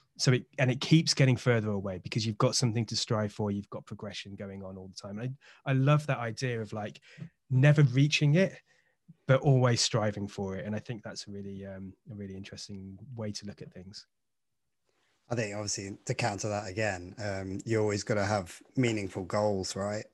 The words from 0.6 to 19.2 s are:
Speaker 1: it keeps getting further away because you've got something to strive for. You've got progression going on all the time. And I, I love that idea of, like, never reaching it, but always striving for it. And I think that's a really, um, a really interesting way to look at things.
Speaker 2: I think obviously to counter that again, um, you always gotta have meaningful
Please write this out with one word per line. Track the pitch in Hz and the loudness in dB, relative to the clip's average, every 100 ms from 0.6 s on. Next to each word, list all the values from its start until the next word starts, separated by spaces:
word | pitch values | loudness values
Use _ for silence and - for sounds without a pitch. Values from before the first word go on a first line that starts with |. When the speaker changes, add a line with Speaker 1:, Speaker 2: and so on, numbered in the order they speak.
| 127 | 0
Speaker 1:
it | 120 | 0
keeps | - 160 139 | 6 6 6
getting | - 131 120 | 4 4 4
further | 127 117 107 | 2 2 2
away | 101 98 90 | -2 -4 -8
because | - 117 110 | -6 -4 -2
you've | 104 | 2
got | 127 - | 2 2
something | 123 110 110 | 2 2 -2
to | 110 | -2
strive | - 110 104 | -2 0 -2
for. | - 104 | -2 -2
You've | 101 101 | -2 -6
got | - - | -12 -14
progression | 101 104 98 101 98 | -12 -12 -12 -12 -12
going | 98 98 | -12 -12
on | 95 95 | -12 -12
all | 95 | -14
the | 92 | -14
time. | 101 104 | -12 -8
And | 127 135 - - 143 | -8 -8 -16 -8 0
I, | |
I | |
love | 135 135 151 147 | 2 4 4 2
that | 120 | -4
idea | 117 107 127 117 | -4 -4 -4 -4
of, | 107 | -6
like, | 107 107 - - - - _ - | -6 -8 -10 -20 -18 -18 _ 0
never | 127 147 147 | 6 8 8
reaching | 139 123 147 - 147 160 | 6 6 4 4 4 4
it, | 185 - _ _ _ _ - _ - | 4 -2 _ _ _ _ -20 _ 2
but | 135 | 4
always | 151 131 123 113 | 6 6 6 4
striving | - 117 107 101 101 | 2 2 0 -2 -6
for | - 98 95 | -4 -6 -6
it. | 95 | -6
And | 107 | -6
I | |
think | - 113 | -6 -10
that's | 110 92 - | -12 -14 -12
a | |
really, | 101 98 98 98 | -12 -12 -12 -12
um, | 95 95 - - | -12 -14 -16 -16
a | |
really | 104 98 95 | -12 -10 -12
interesting | 98 - - 98 95 95 143 117 | -14 -14 -12 -12 -14 -16 -14 -10
way | 107 | -8
to | 101 104 | -8 -12
look | - | -14
at | - | -16
things. | 95 90 101 - _ _ _ _ _ _ _ _ _ _ _ - | -18 -18 -20 -20 _ _ _ _ _ _ _ _ _ _ _ -6
Speaker 2:
I | 120 | -4
think | 104 101 | -4 -6
obviously | 104 - 98 113 - | -6 -8 -10 -10 -8
to | |
counter | 123 117 98 110 | -4 -4 -4 -4
that | 104 104 | -4 -4
again, | 92 107 90 90 - | -2 -2 -4 -8 -10
um, | 104 95 95 98 117 | -6 -6 -6 -8 -2
you | 110 | 2
always | 107 104 | 2 0
gotta | - 104 98 | 0 0 2
have | 107 90 - _ - | 0 -2 -12 _ 0
meaningful | 120 107 98 101 | 0 0 -4 -6